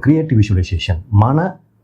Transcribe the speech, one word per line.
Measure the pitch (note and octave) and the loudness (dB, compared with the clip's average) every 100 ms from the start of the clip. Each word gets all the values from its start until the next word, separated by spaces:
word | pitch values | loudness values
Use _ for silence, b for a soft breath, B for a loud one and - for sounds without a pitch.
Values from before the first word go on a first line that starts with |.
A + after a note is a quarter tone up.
| C3 | 2
கிரியேட்டிவ் | D#3+ D#3 A2+ | 0 2 0
விஷுவலைசேஷன், | G2+ F#2+ F2+ F2 - E2+ - | 2 0 -2 -4 -4 -6 -2
மன | G2+ A2+ D3+ F#3 F3+ _ _ | 0 2 2 -2 -6 _ _